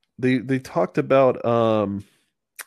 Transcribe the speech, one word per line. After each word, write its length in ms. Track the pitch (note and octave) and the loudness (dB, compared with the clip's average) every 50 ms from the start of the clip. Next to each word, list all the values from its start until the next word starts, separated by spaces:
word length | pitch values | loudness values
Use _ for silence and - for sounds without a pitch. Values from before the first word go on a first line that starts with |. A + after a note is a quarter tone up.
| _ _ _ - | _ _ _ -4
they, 200 | B2+ B2+ B2+ B2 | -2 0 0 0
they 200 | G2 C3 C3+ C3 | -2 -2 -4 -4
talked 380 | - - - E3+ F3+ - - | -4 -6 -4 -4 -4 -2 -2
about, 460 | D#3 C3+ C3 C3+ C3+ C3+ B2+ A#2+ - - | -4 0 2 4 4 4 4 2 0 -2
um, 580 | A#2 A#2 A#2 A2+ A2+ A2 G#2+ G#2 G2 G2+ G2 - _ _ _ _ _ _ _ _ _ _ - - | 0 0 2 2 2 2 0 0 -2 -4 -8 -10 _ _ _ _ _ _ _ _ _ _ -20 -20